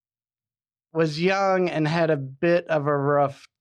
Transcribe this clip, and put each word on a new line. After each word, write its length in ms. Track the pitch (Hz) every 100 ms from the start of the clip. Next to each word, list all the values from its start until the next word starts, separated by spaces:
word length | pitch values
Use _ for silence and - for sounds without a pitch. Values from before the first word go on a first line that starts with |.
| _ _ _ _ _ _ _ _ _
was 300 | 160 160 151
young 480 | 175 190 196 190 175
and 180 | 147 151
had 220 | 170 165
a 80 | 151
bit 500 | 135 135 170 175 175
of 180 | 156 143
a 120 | 143
rough 500 | 139 143 139 - - _